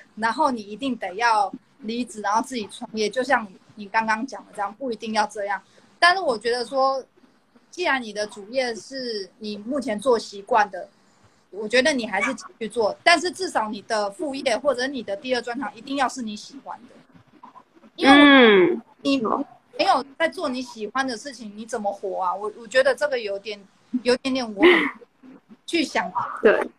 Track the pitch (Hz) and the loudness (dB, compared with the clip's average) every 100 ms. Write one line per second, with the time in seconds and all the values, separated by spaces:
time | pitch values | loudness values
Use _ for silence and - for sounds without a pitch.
0 | - - 226 240 294 240 202 214 269 233 | -20 -4 -2 0 0 0 -8 -8 -6 -4
1 | 190 180 240 220 196 - - _ 214 233 | -6 0 2 4 2 -4 -18 _ -8 -6
2 | 233 214 202 214 254 254 196 - 233 214 | -6 -6 -2 0 -2 -6 -10 -12 -10 -4
3 | 214 220 254 254 214 185 _ - 202 226 | -4 -2 0 0 -2 -12 _ -18 -6 -2
4 | 220 220 262 196 190 - 202 214 269 220 | 0 -2 -4 -10 -14 -8 -8 -6 -8 -8
5 | 226 214 208 214 202 190 - _ _ _ | -4 -2 -2 -4 -6 -6 -8 _ _ _
6 | 349 370 330 226 240 240 233 269 269 269 | 4 4 0 -2 -2 -2 -2 0 0 0
7 | - _ _ _ _ _ _ - 349 262 | -6 _ _ _ _ _ _ -6 -2 -2
8 | 226 202 175 214 202 262 247 226 - 269 | -2 -6 -6 -8 -6 -4 -4 -4 -10 -10
9 | 240 214 185 _ 214 208 214 285 247 208 | -8 -8 -10 _ -10 -10 -6 -6 -4 -2
10 | 185 226 - 202 196 233 202 185 - _ | 2 0 0 -14 0 2 2 -2 -14 _
11 | _ _ _ _ _ 185 214 240 277 277 | _ _ _ _ _ -12 0 4 4 0
12 | 220 190 226 262 - - 220 240 208 - | -2 -4 -4 -6 -12 -10 -6 -2 -2 2
13 | - 339 349 277 359 254 214 208 - 220 | 4 4 2 -6 -4 -4 -4 -6 -4 -4
14 | 208 196 302 269 262 220 285 247 262 277 | -2 -6 -8 -4 -2 0 0 0 -2 -6
15 | 196 202 254 247 240 240 208 220 226 277 | -6 -8 -4 -4 -4 -8 -8 -12 -8 -2
16 | 247 269 220 208 - 277 185 - - - | -2 -2 -8 -10 -14 -18 -16 -16 -18 -20
17 | _ _ _ _ - - - _ - - | _ _ _ _ -20 -20 -20 _ -20 0
18 | 269 285 285 269 233 196 175 233 - _ | 6 8 10 10 10 8 6 2 -8 _
19 | 277 277 214 - 285 - _ - 359 302 | -2 -2 0 -2 -4 -12 _ -2 2 2
20 | - - 320 320 302 254 254 226 208 262 | 0 -4 -4 -2 -6 -6 -8 -10 -6 -4
21 | 262 226 285 247 214 202 226 240 202 202 | -4 -6 -12 -14 -16 -14 -8 -6 -4 -6
22 | 202 180 185 185 208 208 226 262 262 247 | -6 -4 -4 -4 -6 -10 -2 2 4 2
23 | 294 254 208 196 220 202 - _ _ 247 | 0 -2 -4 -6 -8 -12 -16 _ _ -2
24 | 226 247 269 262 233 202 339 339 285 - | 2 0 0 -2 -4 4 6 6 2 -6
25 | - _ 254 262 _ - - 339 285 240 | -18 _ -20 -20 _ -20 -4 -2 -2 -2
26 | 202 - - - 220 - - | -4 -4 -6 2 4 4 0